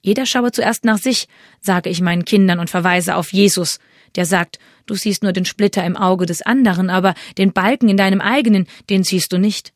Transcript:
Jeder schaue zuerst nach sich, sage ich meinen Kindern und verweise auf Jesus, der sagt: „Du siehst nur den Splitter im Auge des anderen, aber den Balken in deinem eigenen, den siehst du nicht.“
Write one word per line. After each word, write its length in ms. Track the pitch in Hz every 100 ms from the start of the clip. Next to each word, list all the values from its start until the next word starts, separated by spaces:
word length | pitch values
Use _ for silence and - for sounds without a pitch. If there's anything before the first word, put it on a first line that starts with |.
Jeder 240 | 196 214 262
schaue 260 | 254 240
zuerst 320 | - - 233
nach 140 | 226 214
sich, 300 | 262 240 - _ - _
sage 260 | - 180 175
ich 140 | 170
meinen 240 | 180 175 175
Kindern 320 | 208 190 175
und 100 | 170
verweise 480 | 180 175 180 175 165
auf 160 | 170
Jesus, 460 | 185 202 - 170 - _ _ _ -
der 100 | 175
sagt: 320 | 185 175 - _ _
„Du 100 | - 202
siehst 260 | 214 190
nur 100 | 202
den 140 | 185 185
Splitter 380 | - 202 -
im 120 | 175 180
Auge 300 | 185 185 175
des 160 | 170
anderen, 480 | - 254 240 180 190
aber 240 | 185 185 175 - -
den 160 | 196
Balken 340 | 190 190 269 226
in 80 | 196
deinem 240 | 190 196
eigenen, 460 | 196 262 226 202 180 - -
den 120 | 190
siehst 300 | 185 185 -
du 60 | 180
nicht.“ 340 | 208 202 -